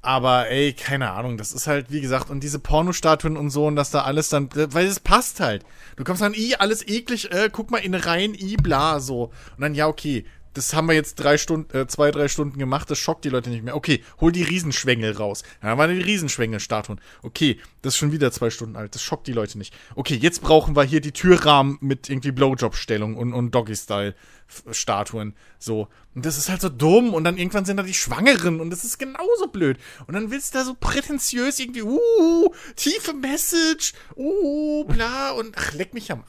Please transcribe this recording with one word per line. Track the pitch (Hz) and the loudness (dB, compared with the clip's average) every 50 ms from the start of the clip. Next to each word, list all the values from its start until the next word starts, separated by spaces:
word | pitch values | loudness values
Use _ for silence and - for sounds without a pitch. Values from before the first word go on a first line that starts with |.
aber | - 127 131 131 123 131 127 123 120 113 | 0 0 0 2 4 4 4 4 2 2
ey, | 123 135 143 143 135 | 0 2 0 0 0
keine | - - - 139 135 131 107 | -4 -6 -4 -2 -2 -2 -2
Ahnung, | 92 98 120 123 120 | -4 -4 -6 -6 -6
das | 107 104 - | -6 -8 -8
ist | - - - | -8 -6 -2
halt, | 156 147 143 131 120 | -2 -2 -2 -2 -4
wie | 139 151 | -6 -6
gesagt, | 135 127 131 131 127 - | -2 0 -2 -2 -2 -4
und | 143 139 | -8 -8
diese | 139 147 143 143 | -6 -6 -8 -8
Pornostatuen | - - 156 156 165 185 170 - - 160 156 156 - 160 156 | -2 2 2 2 2 2 -2 2 4 4 4 4 2 -2 -2
und | 147 147 147 | -2 -4 -2
so | 131 147 147 | 0 2 2
und | 151 147 | 2 2
dass | 147 143 - | 0 0 2
da | - 147 135 | 0 0 0
alles | 131 139 156 151 - | 2 0 0 0 0
dann, | 156 143 139 127 - | 0 0 -2 -2 0
weil | 143 156 143 131 170 180 | -2 -2 0 2 2 2
es | 190 196 - | 2 0 -2
passt | _ - 185 233 247 - - - | _ 4 6 6 4 0 -4 -2
halt. | 185 127 107 98 - - - - - - - | -2 -2 -2 -2 -6 -12 -20 -20 -20 -18 -12
Du | - 131 | -10 -6
kommst | - 180 180 | -4 -2 0
dann, | 214 208 214 | 0 0 0
„i, | 214 220 240 254 - | -2 0 -2 2 2
alles | 196 208 220 214 - | 2 0 0 -2 -2
eklig, | - 208 233 226 247 247 214 - - | -4 -4 -4 -2 -4 -4 -4 -4 -4
äh, | 175 185 214 214 | 0 0 0 0
guck | 208 - 214 - | 0 -4 -6 -2
mal | 240 220 | -4 -2
in | 196 190 185 | -2 -2 -2
rein, | 180 170 170 170 175 196 214 214 | -2 0 0 0 0 0 -2 -4
i, | - 190 190 208 | -6 -8 -2 0
bla“, | 220 - 185 151 135 147 160 156 147 | 2 2 4 4 4 4 2 2 0
so. | 131 131 135 120 120 117 - - - - - | -2 -4 -4 -4 -4 -6 -8 -18 -20 -20 -8
Und | - | -6
dann, | 139 151 147 | -4 -4 0
ja, | 143 151 | 0 0
okay, | 156 151 - - 151 139 113 - - - - - - - | 0 0 -2 -4 -2 -2 -2 -4 -8 -18 -20 -20 -14 -8
das | 139 131 - - | -6 -6 0 0
haben | 156 160 | 0 4
wir | 165 160 | 4 4
jetzt | 156 151 - - | 4 2 0 -8
drei | - - 143 147 147 | 0 4 4 4 4
Stunden, | - - 165 160 156 - - | 4 0 -2 -4 -4 -4 -2
äh, | 135 131 | -2 -2
zwei, | 127 - - 147 147 | -2 2 4 4 4
drei | 147 143 147 | 4 2 0
Stunden | 139 - - 147 143 - 139 | 0 0 -2 -2 -4 -4 -6
gemacht, | 139 127 131 147 147 - | -4 -2 -2 -2 -2 -4
das | 151 - | -4 -4
schockt | - - 160 - - | -2 -4 -4 -2 -2
die | 147 | -2
Leute | 127 127 117 123 | -2 -2 -2 -2
nicht | 120 113 110 | -6 -6 -6
mehr. | 123 127 | -6 -8
Okay, | 151 - - 147 - - - - - | -4 2 2 2 2 0 -8 -4 2
hol | 156 165 | 2 2
die | 170 180 170 | 4 4 0
Riesenschwengel | 165 175 185 170 151 131 - - 131 123 117 110 107 104 | 0 0 -2 -2 -2 -4 0 2 2 2 2 2 -2 -2
raus. | 101 107 101 101 - - - - _ | -2 -4 -4 -4 -6 -12 -16 -20 _
Dann | - 107 | -4 -2
haben | 113 135 | 2 2
wir | 151 | 2
die | 165 180 190 175 | 2 2 0 0
Riesenschwengel-Statuen. | 185 214 196 165 139 - - 120 110 110 104 - - 120 107 104 - 104 - - - - - - | 0 0 0 -2 -4 -2 -2 -2 -2 -2 -6 -4 -4 -4 -4 -4 -6 -12 -12 -12 -20 -20 -16 -16
Okay, | 120 _ - 165 143 107 - - - _ - | -12 _ 0 0 0 0 0 -6 -20 _ -8
das | - 135 131 | -6 -2 -2
ist | |
schon | - 151 147 | 0 0 0
wieder | 151 156 143 123 | 2 2 0 0
zwei | - - 120 113 | 0 0 -4 -4
Stunden | - - 117 113 104 | -4 -6 -12 -12 -12
alt, | - 107 104 - | -12 -12 -12 -10
das | 110 | -10
schockt | - - 160 - - | -6 -6 -8 -8 -6
die | - 120 | -6 -4
Leute | 117 107 101 - | -4 -4 -4 -8
nicht. | 104 104 - - - - - - | -12 -14 -14 -16 -20 -20 -14 -10
Okay, | - - - 143 | -8 -4 -2 -2
jetzt | 117 117 170 - - - | 2 2 0 0 0 4
brauchen | - 156 156 151 160 147 | 6 6 6 6 6 4
wir | 147 143 | 4 2
hier | 135 147 156 | 4 2 0
die | 143 147 - | -2 -2 -8
Türrahmen | - - 180 180 170 - 151 147 139 135 139 139 - | 0 6 6 6 8 8 6 6 6 6 4 0 -2
mit | - 135 135 131 - - | -2 -2 -2 -2 -4 -6
irgendwie | 139 127 120 139 | -6 -4 -2 -4
Blowjob-Stellung | 131 123 139 135 131 123 120 110 - - - - 113 104 107 107 110 | 2 4 4 4 4 2 -2 -2 -2 -4 -2 -2 -2 -2 -2 -4 -4
und, | 110 120 120 123 | -4 -4 -4 -2
und | 123 123 120 117 | -2 -2 2 0
Doggy-Style-Statuen, | 127 117 107 107 - - - 107 101 101 101 98 _ - - - - - _ - - _ 120 113 - - - 107 98 104 - - 113 107 107 104 _ _ - - _ | 0 0 0 -8 -10 -6 -4 -2 -2 -2 -4 -6 _ -20 -20 -20 -20 -20 _ -20 -20 _ -10 -8 -6 -2 -2 -2 -2 -2 -4 -6 -8 -8 -8 -10 _ _ -20 -20 _
so. | - - 113 107 104 104 _ _ _ _ - | -6 -4 -4 -4 -4 -6 _ _ _ _ -12
Und | 131 123 | -6 -4
das | 160 139 | -4 -4
ist | 147 147 | -2 -4
halt | - 185 180 | -4 -2 -2
so | - 185 | -2 -4
dumm | 139 117 143 160 185 233 247 240 196 | -2 2 4 8 8 8 6 4 0
und | 160 160 | 0 0
dann | 170 175 | 0 0
irgendwann | 185 175 180 - 208 190 | 0 -4 -2 -2 -2 -2
sind | 190 196 | -2 -2
da | 196 190 | -4 -4
die | 185 185 | -4 -4
Schwangeren | - - - - 127 196 269 269 - - 180 165 160 | -4 -4 -2 -2 4 4 4 4 6 2 0 0 0
und | 160 165 | -4 -6
das | 180 175 - | -8 -8 -6
ist | 233 - | -8 -8
genauso | - 269 269 269 285 349 392 480 440 370 277 | -8 -8 -10 -8 -4 0 0 2 2 0 -4
blöd. | - 202 170 139 131 - - - - - 131 | -2 0 2 2 2 0 -6 -20 -20 -20 -14
Und | - 156 | -8 -6
dann | 202 220 214 | -6 -4 -4
willst | 247 277 - - - | -6 -6 -8 -4 -2
du | 262 | -2
da | 262 | -2
so | 254 254 - | -2 -4 -2
prätentiös | - - - 285 - - 294 269 - - - 247 240 277 277 - | -2 0 0 0 -2 -2 -6 -4 -4 -2 -2 0 0 0 -2 -4
irgendwie, | 262 247 247 240 214 | -6 -6 -8 -6 -4
„Uh, | 208 262 330 480 466 453 440 330 330 339 339 330 - - - - - - | -2 0 2 4 4 6 6 6 4 4 4 4 2 2 -2 -18 -16 -8
tiefe | - - 285 349 440 - - 311 | -2 -2 0 0 -2 -4 -6 -6
Message, | 277 262 269 277 330 - - 349 339 320 320 320 311 - - - - - - - | -4 -4 -4 -2 -2 -2 0 2 2 2 2 0 0 -4 -6 -6 -8 -20 -20 -12
uh, | - 262 302 381 415 359 285 285 302 302 302 302 302 302 | -6 -4 -2 0 0 0 0 0 -2 -2 -2 -2 -2 0
bla“, | - - 233 226 233 254 269 277 269 | 2 2 2 2 0 -2 -4 -4 -4
und | - - 226 220 - | -4 -6 -8 -8 -6
ach, | - 156 - 147 | -6 -6 -6 -4
leck | 147 185 185 - | -6 -8 -6 -8
mich | 240 208 - 165 | -12 -8 -8 -10
am | 117 - | -10 -8